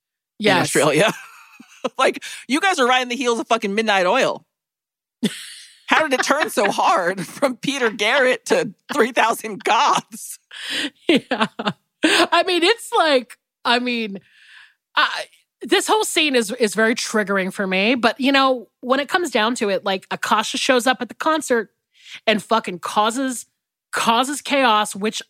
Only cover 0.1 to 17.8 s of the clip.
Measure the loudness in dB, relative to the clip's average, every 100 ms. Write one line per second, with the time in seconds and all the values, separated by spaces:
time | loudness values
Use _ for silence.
0.1 | _ _ _ 2 2 2 2 2 4 2
1.1 | 0 -12 -20 -20 -20 -20 -10 -8 0 0
2.1 | 0 -8 -14 -4 0 2 2 4 2 0
3.1 | -2 -2 -2 0 0 0 -2 0 2 2
4.1 | 2 2 -2 -10 _ _ _ _ _ _
5.1 | _ -6 -6 -14 -20 -20 -20 0 0 2
6.1 | 0 0 0 0 0 0 2 2 2 0
7.1 | -4 -8 -4 -2 -2 -6 -2 -2 0 0
8.1 | 2 2 0 0 0 0 -8 -8 0 0
9.1 | 2 0 -2 -6 -8 0 2 2 0 -4
10.1 | -14 -16 -18 _ -16 -10 -8 -8 -6 0
11.1 | 2 0 -2 -2 -2 -6 -6 _ _ 2
12.1 | 2 4 2 2 2 2 0 0 0 2
13.1 | 2 0 -12 _ _ 0 0 0 -4 -4
14.1 | -8 -16 _ -20 -20 -20 _ _ 0 0
15.1 | -2 -10 _ _ _ 0 0 2 0 0
16.1 | 0 0 0 -2 -2 -2 2 0 0 -2
17.1 | -2 0 -2 -2 -4 -4 0